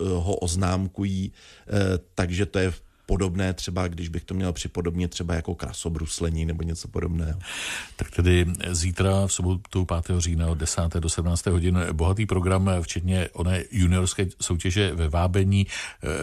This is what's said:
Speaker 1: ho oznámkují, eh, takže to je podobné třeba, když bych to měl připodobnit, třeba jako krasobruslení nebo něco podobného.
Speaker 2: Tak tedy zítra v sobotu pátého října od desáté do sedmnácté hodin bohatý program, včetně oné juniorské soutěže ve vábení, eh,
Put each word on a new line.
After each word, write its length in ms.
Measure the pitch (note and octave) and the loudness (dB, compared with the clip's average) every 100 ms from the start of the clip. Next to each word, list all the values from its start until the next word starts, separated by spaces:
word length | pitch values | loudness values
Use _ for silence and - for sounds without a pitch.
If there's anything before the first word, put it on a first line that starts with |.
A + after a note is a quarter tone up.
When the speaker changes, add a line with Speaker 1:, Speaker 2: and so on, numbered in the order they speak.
Speaker 1:
ho 320 | F#2+ F2+ F2 - | -2 0 0 0
oznámkují, 960 | F2 F2+ F#2 F#2 F#2+ - G2+ F#2+ G2 - - - - | 0 0 2 0 -2 -2 -2 -2 -4 -8 -20 -20 -2
eh, 40 | G#2 F#2+ F#2 - - | 0 2 0 -2 -2
takže 300 | F#2 F2 G2 | 0 0 0
to 140 | G2 | 2
je 140 | F#2 E2+ - _ - | 0 -2 -12 _ -2
podobné 460 | F#2 F#2+ F2 F#2 | 0 2 0 0
třeba, 340 | F2+ - F2 F2+ | -2 -4 -2 -2
když 220 | E2 F2 | -4 -6
bych 140 | E2+ | -8
to 100 | - | -6
měl 200 | F#2 F#2 | -2 -2
připodobnit, 540 | E2+ - - F2 E2+ F2 | -2 -6 -4 -2 -2 -2
třeba 220 | - F2 | -4 -4
jako 220 | E2 E2 E2 | -2 -4 -6
krasobruslení 880 | D2+ - E2+ D#2+ D#2 - E2+ D#2+ D#2+ | -8 -8 -6 -4 -4 -4 -2 -2 -2
nebo 180 | D#2+ | -2
něco 240 | E2 E2 - | -4 -6 -6
podobného. 520 | - - F2 D#2+ E2 - - - - - - | -6 -2 -2 -2 -4 -8 -10 -8 -8 -10 -10
Speaker 2:
Tak 160 | - | -4
tedy 340 | - F2 F2 F2 F2 E2+ | 2 4 6 4 0 -4
zítra 560 | F2 F2 E2+ F#2+ F#2+ G2 | -2 -2 2 2 2 2
v 60 | |
sobotu 520 | - F#2 F2+ - F#2+ F2+ | 0 0 -2 -2 -2 0
pátého 360 | E2+ - F2+ | -2 0 0
října 260 | E2+ E2 E2 | 2 2 0
od 100 | D#2+ | 0
desáté 420 | D#2+ - E2+ E2+ | -2 0 0 0
do 100 | E2 | 0
sedmnácté 400 | - E2 E2+ - | 0 0 0 2
hodin 300 | F2 F2 F2 E2+ | 2 4 2 2
bohatý 340 | D#2+ E2+ F#2+ G#2 | 2 2 2 2
program, 440 | F#2 F2 F#2+ F#2+ F2+ | 2 2 4 4 2
včetně 480 | E2+ - F2+ F#2 F2 | -2 -2 0 0 0
oné 300 | - F2 F#2 D#2+ | -2 0 0 0
juniorské 560 | A2 F2 F2+ F#2 - F#2+ - | 2 4 4 2 0 -2 -2
soutěže 520 | - F2 F#2+ F#2 G2 D#2+ | -2 -2 0 2 2 0
ve 140 | D#2+ | 0
vábení, 580 | E2+ F2+ F#2+ G2 G2 G2 | 2 2 2 4 4 2
eh, 400 | - - - - D2+ | -2 -10 -8 -6 -2